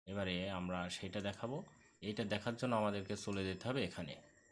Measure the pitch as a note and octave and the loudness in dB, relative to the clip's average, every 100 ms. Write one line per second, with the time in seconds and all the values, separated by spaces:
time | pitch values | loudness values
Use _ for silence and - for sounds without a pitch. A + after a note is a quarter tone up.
0 | - G2+ F#2+ F2+ F#2+ F#2 F2+ F2+ F2 - | -6 -2 0 2 0 -2 0 0 -2 -4
1 | G2 G2+ G2+ G2 A2+ D3 G#3 - - - | -4 -2 -2 -2 -4 -4 -8 -16 -20 -8
2 | G#2+ G#2+ G#2 G#2 - A#2 B2+ A2+ G#2 G2+ | -4 0 2 2 0 0 4 4 4 2
3 | G2 G2+ - G2+ F#2+ F#2 A#2 C3 F2+ - | 0 -2 0 2 2 0 0 0 0 -2
4 | D#2+ - - - - | -6 -8 -14 -20 -12